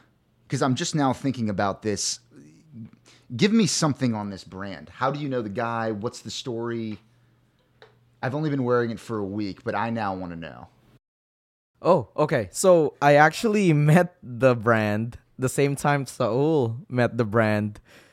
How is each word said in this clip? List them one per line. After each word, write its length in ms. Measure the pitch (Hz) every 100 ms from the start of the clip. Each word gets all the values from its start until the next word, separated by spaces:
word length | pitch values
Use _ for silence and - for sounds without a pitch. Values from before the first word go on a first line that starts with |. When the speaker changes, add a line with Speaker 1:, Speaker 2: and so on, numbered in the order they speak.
| _ _ _ _ -
Speaker 1:
'cause 140 | 131
I'm 100 | 139 127
just 200 | 175 156
now 180 | 135
thinking 340 | 120 139 123 107
about 340 | 95 101 92
this, 360 | 107 98 - - _ - 151 160 _ 123 113 - _ _ - 120
give 180 | 196
me 140 | 226 185
something 480 | - 156 - 127 110
on 160 | 101
this 120 | 98
brand. 460 | - 95 98 80 78
How 220 | - 131
do 80 | 147
you 100 | 147
know 140 | 123
the 60 | 107
guy? 420 | 104 117 113 113
What's 300 | 104 117 -
the 100 | 113
story? 680 | - 131 113 117 117 110 104 _ _ _ _ _ _ _ _ - _ _ _
I've 100 | 127
only 160 | 147 156
been 140 | 139
wearing 260 | 123 123 117
it 100 | 107
for 180 | - 110
a 40 | 95
week, 380 | 104 101 92
but 120 | 117 101
I 160 | 117
now 240 | 117 104 95
wanna 200 | 87 85
know. 320 | 78 60 - _ _ _ _ _ _ _ _ _ _ _ 160
Speaker 2:
Oh, 240 | 175 110 -
okay. 320 | 151 139 98
So 440 | - 190 175 147 -
I 140 | 147 147
actually 560 | 156 - 233 208 185
<laughs> 180 | 147 147
met 240 | 170 175 -
the 320 | 117 117 131 117
brand 600 | 110 113 107 104 117 - _ -
the 120 | 127
same 260 | - 143 139
time 300 | 147 143 131
Saul 720 | - 117 120 151 156 117 117 196
met 280 | 123 117 117
the 80 | 110
brand 540 | 113 107 107 104 104 - - _